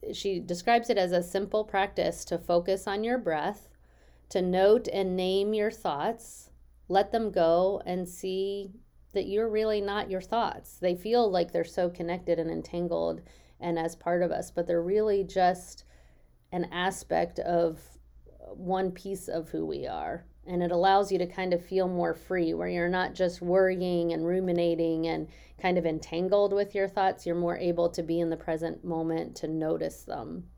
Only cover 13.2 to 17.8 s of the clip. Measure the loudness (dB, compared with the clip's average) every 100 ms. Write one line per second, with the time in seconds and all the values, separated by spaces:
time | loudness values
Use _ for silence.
13.2 | -10 -20 -20 _ -4 -2 -2 -4 -2 0
14.2 | 0 -2 -4 -6 0 0 2 0 2 0
15.2 | 0 2 4 2 -6 -20 -20 -20 -20 -20
16.2 | -20 _ _ -6 -4 -2 -4 -4 -2 0
17.2 | 0 -2 0 2 2 -2